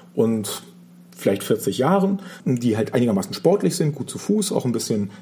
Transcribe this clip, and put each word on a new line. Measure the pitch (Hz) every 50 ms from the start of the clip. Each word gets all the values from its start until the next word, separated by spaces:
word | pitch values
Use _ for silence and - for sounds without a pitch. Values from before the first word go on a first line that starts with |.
| - - -
und | - 113 113 113 110 98 - - - - - - - - - - - - - - -
vielleicht | - - 98 98 -
vierzig | - 120 - - - 92
Jahren, | 123 127 156 196 196 190 196 196 190 - - - - -
die | 127 127 117 120 120 107
halt | 110 107 - -
einigermaßen | 123 120 117 101 95 - - -
sportlich | - - 165 196 202 190 175 -
sind, | - 160 147 147
gut | - 120 -
zu | -
Fuß, | - - - 208 214 190 -
auch | 139 123 -
ein | 123
bisschen | 117 113 - - 117 104 101 101 - -